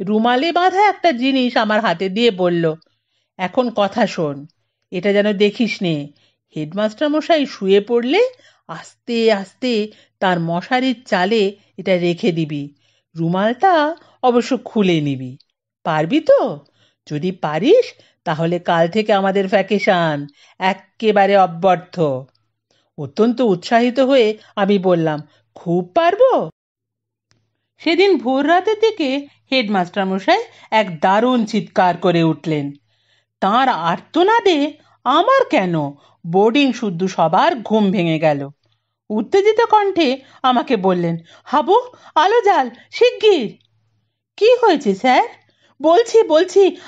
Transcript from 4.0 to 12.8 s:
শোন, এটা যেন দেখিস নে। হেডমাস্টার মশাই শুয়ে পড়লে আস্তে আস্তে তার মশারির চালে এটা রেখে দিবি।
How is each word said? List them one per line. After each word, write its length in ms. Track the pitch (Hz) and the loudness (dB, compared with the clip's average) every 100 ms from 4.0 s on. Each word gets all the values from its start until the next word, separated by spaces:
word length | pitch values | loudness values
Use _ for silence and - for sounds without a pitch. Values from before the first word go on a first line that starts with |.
| 202 | -2
শোন, 400 | - 151 139 147 _ _ _ _ | -2 -6 -6 -14 _ _ _ _
এটা 220 | 185 202 | -6 -2
যেন 200 | 202 208 | 0 0
দেখিস 500 | 196 208 202 214 - | 0 0 0 -4 -4
নে। 260 | 180 151 143 _ _ _ _ 160 | -4 -4 -8 _ _ _ _ -12
হেডমাস্টার 540 | 151 196 214 214 302 | -8 -4 -6 -4 -4
মশাই 360 | 302 294 320 269 | -2 0 0 -2
শুয়ে 340 | - 190 196 | -4 0 2
পড়লে 480 | 202 240 240 370 508 - _ _ - | 2 -2 0 0 0 -4 _ _ -18
আস্তে 640 | 160 - _ - 233 220 | -18 -18 _ -6 -2 0
আস্তে 600 | 202 190 _ 254 220 214 - _ _ | 0 -4 _ -4 -4 -4 -10 _ _
তার 220 | 190 180 | -2 -2
মশারির 600 | 165 170 - 254 262 247 - | -2 -6 -4 -2 -2 -6 -4
চালে 500 | 196 185 226 196 208 _ - | -2 0 0 -2 -4 _ -10
এটা 220 | 185 180 | -4 -2
রেখে 340 | 175 170 208 | -2 -2 -2
দিবি। 420 | 165 151 147 143 - | -2 -4 -8 -12 -18